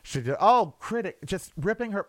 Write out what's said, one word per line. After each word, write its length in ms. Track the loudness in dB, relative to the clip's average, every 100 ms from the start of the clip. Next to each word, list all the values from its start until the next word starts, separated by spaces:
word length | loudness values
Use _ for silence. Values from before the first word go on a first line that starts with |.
She 180 | -10 -6
did, 160 | -4 2
oh, 340 | 6 6 4 -4
critic, 380 | -6 -4 -4 -8 -8
just 260 | -8 -8 -4
ripping 360 | -2 -2 -2
her, 140 | -4